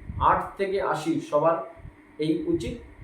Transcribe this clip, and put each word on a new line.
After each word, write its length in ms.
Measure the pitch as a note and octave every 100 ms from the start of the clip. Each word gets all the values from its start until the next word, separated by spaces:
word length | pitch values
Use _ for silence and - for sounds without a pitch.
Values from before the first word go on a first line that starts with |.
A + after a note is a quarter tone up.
| - -
আট 360 | D3 F3+ - -
থেকে 260 | F#3+ G3
আশি 380 | C3+ D3+ E3 C#3+
সবার 360 | - D3 D#3+ E3 - - - - - -
এই 260 | D#3 E3+ F3
উচিত 260 | E3+ B3 - - -